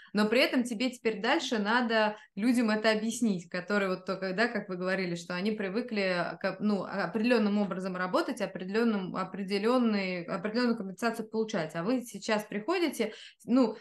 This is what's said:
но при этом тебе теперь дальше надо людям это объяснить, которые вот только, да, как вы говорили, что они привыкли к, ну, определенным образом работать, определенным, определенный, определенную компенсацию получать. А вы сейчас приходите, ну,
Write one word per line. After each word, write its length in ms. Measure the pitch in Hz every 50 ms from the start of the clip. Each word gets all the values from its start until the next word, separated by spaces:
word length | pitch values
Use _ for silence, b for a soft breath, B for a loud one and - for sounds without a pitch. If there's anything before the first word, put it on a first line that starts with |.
| B B -
но 160 | 208 214 214
при 100 | 233 254
этом 240 | 311 311 311 262 233
тебе 260 | - 233 202 254 254
теперь 300 | 254 - - 220 208 196
дальше 380 | 214 247 302 330 - - 240 208
надо 560 | 202 208 233 254 240 226 226 220 214 208 214 B B B _
людям 340 | 196 214 254 233 247 240 214
это 200 | 220 214 220 220
объяснить, 600 | 220 208 214 226 220 - 240 214 190 170 - -
которые 400 | - 180 175 - 208 202 196 190
вот 160 | 185 180 -
только, 260 | 196 185 - 190 190
да, 160 | 180 202 233
как 220 | 233 226 202 202 -
вы 80 | 185
говорили, 380 | 175 180 185 190 190 190 175 175
что 200 | 170 - - 180
они 160 | 175 190 220
привыкли 840 | 214 214 196 185 185 240 240 - 220 202 196 185 180 175 160 - 165 -
к, 160 | - 190 185 -
ну, 240 | - 208 208 185 - - - 196
определенным 560 | 180 170 - 214 214 247 247 220 214 202 202 208
образом 360 | 202 180 185 185 185 190 180
работать, 460 | 180 185 180 196 311 339 311 226 -
определенным, 720 | 196 170 - 175 185 185 196 226 240 233 214 196 185 175 -
определенный, 1080 | 185 185 175 - 190 202 185 202 196 202 233 254 254 240 220 208 202 190 185 180 175 170
определенную 540 | - 185 185 185 208 214 247 247 233 226
компенсацию 520 | 226 190 190 185 - 233 233 220 - 214 -
получать. 460 | - 220 220 214 220 180 156 156 -
А 80 | 170 170
вы 200 | 220 262 247 247
сейчас 400 | - - 196 - - 214 208 214
приходите, 720 | - 185 208 208 320 359 370 339 277 - - 214 214 B B B B B B -
ну, 300 | 190 240 269 247 208 B B